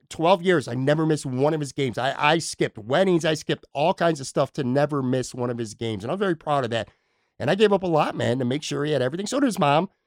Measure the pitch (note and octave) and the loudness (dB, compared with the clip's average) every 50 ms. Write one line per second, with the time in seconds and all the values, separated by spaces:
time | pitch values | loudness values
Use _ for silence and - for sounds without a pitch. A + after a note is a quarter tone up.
0 | _ - - - D#3+ E3+ G3 F3 E3+ F#3+ F3+ D3+ A2+ B2 A#2+ B2+ C3+ C#3+ D3 D#3+ | _ -14 -6 0 4 4 4 4 4 2 2 2 2 -2 -4 -2 2 2 2 2
1 | D#3+ D#3+ D#3 C#3+ - C#3 B2+ B2+ C3+ D3+ D#3+ D3+ D3 B2+ - - C#3 B2+ G2+ - | 2 2 0 0 -2 -4 -2 0 2 2 2 0 -4 -6 -4 -4 -4 -2 -2 -2
2 | A#2+ C3+ C3 - C#3+ D3 E3 E3+ D#3 - - - D3+ - - A2 G2+ A2 C3+ F3 | -4 -4 -2 0 2 2 2 2 0 -4 -4 -2 -2 -4 -4 -8 -4 0 2 2
3 | G3 F#3+ F3+ E3 D3 D#3+ D#3+ D3+ - - D3 - - _ - C#3 D3 F3 F#3 - | 4 4 2 2 2 0 0 0 -2 -4 -4 -4 -6 _ -4 -2 0 0 0 2
4 | F3 E3+ E3 C3+ C3 - - D#3+ C#3 - - - C#3 B2 B2+ C#3+ D3 C#3+ D3+ C#3+ | 0 0 0 -2 -6 -6 -2 -2 -2 -2 -2 -4 -2 0 2 2 2 2 0 -2
5 | C3 B2 C3 C3 A#2+ - - B2+ A#2+ B2 A#2+ A#2 A#2 G#2+ - - A#2 A2+ A2 F#2+ | 0 0 0 -2 -2 -4 -6 -6 -4 -4 -4 -4 -6 -8 -8 -8 -6 -4 -4 -4
6 | G2 B2 E3+ G3 G#3 F#3+ E3+ D#3 - D#3 D3 C#3 B2+ A2 A#2 A2+ G#2 - _ _ | -4 -4 -4 -2 0 -2 -2 -2 -2 -2 0 0 0 -2 -2 -4 -4 -6 _ _
7 | _ _ _ _ _ _ _ - A2 C3+ F#3+ G3+ A3 G3+ G3+ F#3 F#3+ F3+ D#3+ D3 | _ _ _ _ _ _ _ -4 0 0 2 4 4 4 4 2 0 2 2 2
8 | E3+ C#4 - - A#2 A#2 A#2+ C3 C3 A#2+ C3 D3+ - - C#3+ C3+ A#2+ D3+ D3+ C3 | 2 0 -2 -2 0 0 0 0 0 -2 -2 -4 -4 -6 -6 -4 -2 -2 0 0
9 | B2 C3 C#3+ F3+ G#3 - B3 C#4 C#4+ B3+ F#3+ G3 D#3 C#3+ C#3+ D#3+ F#3 - _ _ | 0 -2 -4 -6 -6 -4 -2 0 0 0 2 2 2 4 4 4 2 0 _ _
10 | _ | _